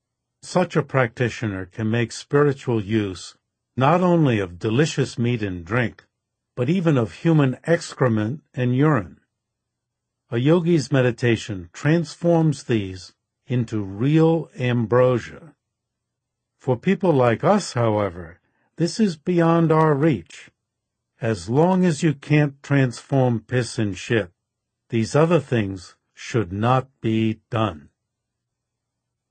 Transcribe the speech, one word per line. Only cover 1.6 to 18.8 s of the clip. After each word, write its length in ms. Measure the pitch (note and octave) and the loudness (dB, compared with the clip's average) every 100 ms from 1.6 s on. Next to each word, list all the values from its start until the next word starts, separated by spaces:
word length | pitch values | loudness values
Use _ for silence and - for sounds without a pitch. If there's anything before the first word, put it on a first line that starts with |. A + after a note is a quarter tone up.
| F2+ | -10
can 240 | - A2 | -6 -2
make 200 | A#2 A2+ | -2 -4
spiritual 720 | - - C#3+ D3 C#3 - A2+ | -8 -2 2 2 0 -2 -4
use 540 | G2 A2 G2+ F2+ - - _ _ _ - | -2 -2 -2 -8 -16 -20 _ _ _ -2
not 240 | C3+ F3 | 2 2
only 380 | F3+ E3+ C#3+ G#2+ | 2 2 2 2
of 200 | F#2 F2 | -2 -6
delicious 600 | A2 A#2 D#3 D3+ B2+ - | -2 0 0 -2 -4 -2
meat 240 | A#2+ A#2+ | -2 -2
and 220 | G#2 F2+ | -6 -8
drink, 400 | E2 B2 G#2+ - _ _ _ _ _ - | -6 -4 -4 -8 _ _ _ _ _ -6
but 120 | B2 | -2
even 300 | F#3+ E3 C3+ | 0 2 0
of 160 | A2 | 0
human 440 | - E3 D#3 C3+ B2+ | -2 2 4 2 0
excrement 800 | - E3+ - - B2+ A2 G#2+ D#3 _ | -2 -2 -2 -2 0 0 -2 -6 _
and 240 | - B2 B2+ | -6 -2 2
urine. 440 | D#3 C3 D#2+ - _ _ _ _ _ _ _ _ _ _ - | 2 0 -2 -14 _ _ _ _ _ _ _ _ _ _ -8
A 80 | B2 | 0
yogi's 520 | C#3 F3+ E3 E3 A#2+ | 2 2 4 0 2
meditation 800 | C3+ B2 A#2+ A#2+ A2 - F#2+ E2+ | 2 2 2 0 0 -2 -12 -12
transforms 920 | - C#3+ E3+ D#3 - E3+ E3 D#3+ C#3 | -4 0 0 -2 -4 0 2 2 0
these 500 | - A2+ F#2+ F#2 - _ _ _ - | -2 -2 -2 -10 -16 _ _ _ -6
into 360 | B2 A2+ G#2+ | -4 -2 -6
real 680 | G2 G2 C3+ D#3+ D#3+ E3 - - | -6 -4 2 4 4 2 -4 -6
ambrosia. 960 | B2 A#2+ G#2+ B2 B2+ A#2+ - - - _ _ _ _ _ _ _ _ _ _ _ | -2 -2 2 4 4 2 -4 -16 -20 _ _ _ _ _ _ _ _ _ _ _
For 180 | - B2 | -4 -2
people 360 | F3+ F#3+ F#3 | 0 0 0
like 300 | C#3 A#2+ A2 | 2 2 2
us, 280 | D3+ G3+ - | 2 0 0
however, 680 | B2 A2+ G#2+ G2 F2 D#2+ - _ _ _ | -2 0 0 -2 -6 -16 -20 _ _ _
this 240 | - | -6